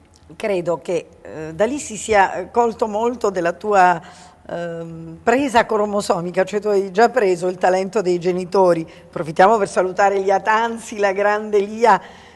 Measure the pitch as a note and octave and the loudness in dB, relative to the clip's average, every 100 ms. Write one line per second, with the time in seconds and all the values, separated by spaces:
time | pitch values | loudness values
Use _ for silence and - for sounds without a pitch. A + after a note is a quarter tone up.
0 | _ _ - D#3+ A3 F#3 E3+ E3 - E3+ | _ _ -20 -8 -4 -2 -2 -4 -4 -6
1 | - - F2 C3 D#3 D#3+ A3 C#4+ - G#3+ | -6 -20 -18 -14 -8 -2 -2 -2 -10 -10
2 | - G3+ F3+ F3 F#3 A#3+ A#3 G3+ A3 G#3 | 0 4 4 0 -4 -2 0 -2 -4 -2
3 | A#3 B3+ G#3 F#3 E3+ F3 G#3+ G3+ F3+ E3+ | -2 -2 -2 -2 -4 -4 0 4 4 2
4 | - - - _ - E3+ E3+ E3 E3 E3 | -6 -20 -20 _ -12 -10 -8 -10 -12 -14
5 | E3 E3 - C4 C#4+ A3 A3 A3 G#3 G3+ | -16 -6 0 0 2 0 2 0 0 -2
6 | G3+ F#3+ F3 F3 F#3 G#3 G#3 G3+ G3 F#3 | -2 -2 -2 -2 -2 -2 -2 -2 0 2
7 | A#3 B3 G3 F3 F#3 F#3 F#3 F#3 F#3+ A3 | 2 4 0 0 -2 0 0 0 0 -2
8 | F3+ F3 F3 F3+ F3 G3+ F3+ E3 D#3+ - | 0 0 0 -4 0 2 4 2 -2 -14
9 | - - D#3 E3 F#3 A3+ G3 G#3 F#3 F#3 | -14 -10 -4 4 4 4 0 -2 -2 2
10 | G3+ G3 F#3+ G3 A3 A3 A#3 A3+ - G#3+ | 2 2 0 0 2 0 0 -6 -10 -2
11 | G3+ F#3+ G3+ G#3 G#3+ G#3 G3+ A3 A3+ F#3 | 0 2 0 0 0 -2 -2 2 4 4
12 | - - - | 0 -20 -20